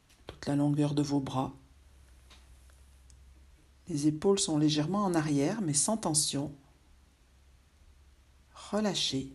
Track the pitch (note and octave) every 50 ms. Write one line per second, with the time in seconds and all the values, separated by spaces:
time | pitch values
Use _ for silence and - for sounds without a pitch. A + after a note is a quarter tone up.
0 | _ _ - - - - - - - - C#3+ C#3+ C#3+ D3 C#3+ D3 D3 C#3+ D3 D3
1 | D3 C#3+ C#3+ C#3+ C3 B2 A#2+ C3 C3 C3 - - - - - - - - - -
2 | - - - - - - - - - - - - - - - - - - - -
3 | - - - - - - - - - - - - - - _ - - - E3+ C#3+
4 | C#3+ D#3 D3+ D#3 - G3 G3 G3 - - D#3 D3 D3+ D3+ D3+ D3+ D3+ E3 F#3 G#3
5 | G#3 F#3+ F3 D#3+ D3+ D#3 D3 C#3 C#3 D#3+ G#3 A#3 G3+ D#3 C#3+ - - - A3 A3
6 | - F#3 D#3 D3+ - - - C#3 C#3+ D3+ D3 - - - - _ _ - - -
7 | - - _ _ _ _ _ _ _ - - - _ _ _ _ - - - -
8 | - - - - _ _ _ - - _ - - - - - G#3 G#3+ G3+ E3 -
9 | - - - C3+ C3 -